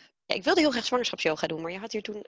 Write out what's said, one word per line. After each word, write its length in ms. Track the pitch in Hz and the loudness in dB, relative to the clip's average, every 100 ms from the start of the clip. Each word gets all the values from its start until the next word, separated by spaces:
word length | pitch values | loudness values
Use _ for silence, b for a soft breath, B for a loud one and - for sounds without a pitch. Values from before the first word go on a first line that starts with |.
| b _ - | b _ -4
ja, 80 | |
ik 100 | - | 0
wilde 160 | 240 359 | 4 6
heel 100 | 302 | 4
graag 140 | 240 | 2
zwangerschapsyoga 640 | - 247 233 - 165 151 160 | 0 0 0 -2 0 0 -2
doen, 140 | 160 | -4
maar 120 | 165 | -6
je 60 | 185 | -8
had 140 | 226 | -8
hier 100 | 214 | -8
toen 240 | 208 208 | -6 -10